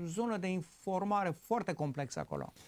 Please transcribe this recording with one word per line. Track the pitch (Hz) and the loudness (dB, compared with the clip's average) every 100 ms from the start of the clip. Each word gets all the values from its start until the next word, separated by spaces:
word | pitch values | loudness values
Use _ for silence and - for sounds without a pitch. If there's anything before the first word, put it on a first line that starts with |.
| 170 | -2
zonă | 175 240 214 | 0 0 0
de | 185 | 2
informare | 185 160 - - 185 202 202 190 | 0 -2 -8 -2 0 4 4 2
foarte | - - 233 - | 0 0 0 2
complexă | 160 151 135 139 - | 0 0 -2 -4 -4
acolo. | - 71 - - | -4 -4 -6 -10